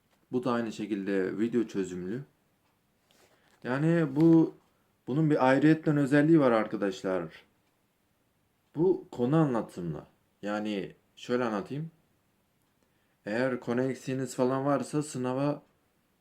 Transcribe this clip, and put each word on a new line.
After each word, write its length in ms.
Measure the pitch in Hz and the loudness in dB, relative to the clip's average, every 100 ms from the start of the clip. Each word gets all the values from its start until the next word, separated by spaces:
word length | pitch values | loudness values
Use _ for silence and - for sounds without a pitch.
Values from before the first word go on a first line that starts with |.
| _ _ _ | _ _ _
Bu 120 | 127 | -4
da 80 | 127 | -2
aynı 200 | 117 113 | -2 -2
şekilde 680 | 107 104 104 98 98 92 95 | -6 -6 -4 -2 -2 -2 -2
video 260 | 117 117 | -2 -2
çözümlü. 600 | 110 98 90 90 90 123 147 _ _ _ _ _ _ _ _ _ _ _ _ _ | -2 -4 -6 -6 -8 -10 -12 _ _ _ _ _ _ _ _ _ _ _ _ _
Yani 520 | 120 131 160 170 156 139 | -6 -2 0 2 0 4
bu, 380 | 165 165 160 - _ _ _ _ - | 6 6 4 -2 _ _ _ _ -6
bunun 240 | 139 160 | 0 2
bir 180 | 147 131 | 4 4
ayrıyetten 480 | 135 151 160 165 147 | 6 4 4 2 0
özelliği 440 | 135 147 151 165 | 2 4 6 6
var 100 | 131 | 6
arkadaşlar. 920 | 113 104 110 101 92 98 90 82 - _ _ _ _ _ _ _ _ _ _ _ _ _ 143 | 4 0 -2 -4 -4 -4 -4 -4 -12 _ _ _ _ _ _ _ _ _ _ _ _ _ 0
Bu 320 | 185 170 - | 0 0 -4
konu 260 | - 123 160 | -2 2 4
anlatımlı. 680 | 147 117 - - 85 76 - _ _ _ | 2 0 -4 -8 -8 -8 -12 _ _ _
Yani 520 | 101 107 107 101 90 - _ - | -6 -4 -4 -6 -8 -12 _ -14
şöyle 280 | - 123 | -4 -2
anlatayım. 460 | 120 104 - 135 165 - _ _ _ _ _ _ _ _ _ _ _ _ 104 | -2 -4 -6 -8 -10 -14 _ _ _ _ _ _ _ _ _ _ _ _ -6
Eğer 340 | 113 131 123 | -2 -2 -4
konu 220 | - 120 | -4 -2
eksiğiniz 520 | 131 123 - 131 127 | -2 -6 -8 -6 -6
falan 300 | - 127 135 | -2 0 0
varsa 380 | 139 135 123 151 | 0 -2 -2 -6
sınava 600 | 147 131 127 131 143 147 - _ _ _ _ _ | -6 -6 -4 -2 -2 -4 -10 _ _ _ _ _